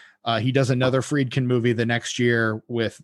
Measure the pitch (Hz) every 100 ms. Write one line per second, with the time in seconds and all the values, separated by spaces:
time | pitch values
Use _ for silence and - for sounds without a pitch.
0 | - _ - 113 120 131 131 127 131 131
1 | 127 147 127 135 127 123 117 117 117 117
2 | - - 120 117 113 110 - 117 110 -